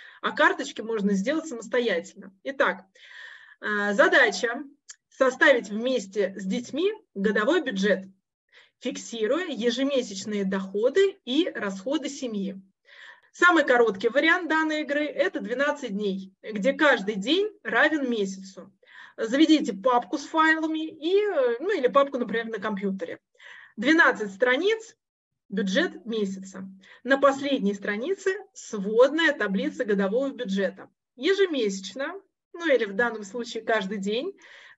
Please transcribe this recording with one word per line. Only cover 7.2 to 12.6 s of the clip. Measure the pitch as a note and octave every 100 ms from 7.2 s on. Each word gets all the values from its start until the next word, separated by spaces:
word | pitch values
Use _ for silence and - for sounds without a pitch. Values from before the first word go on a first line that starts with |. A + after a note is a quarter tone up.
| G#3 G#3+ A3 F4+
бюджет, | C4+ G3 G3+ F#3+ - _ _ _ _ _ _ _
фиксируя | B3+ C#4 - A3+ G#3+ D#4 F4+
ежемесячные | A3 A#3+ A#3 C#4 C4+ - G3 A3 G#3
доходы | F#3+ G3 F#3+ G3+ B3 F#4+ G4 -
и | A#3+ C#4 F#4
расходы | A3+ G3+ F#3+ B3+ D4 A#3+
семьи. | - B3 G#3 F#3+ -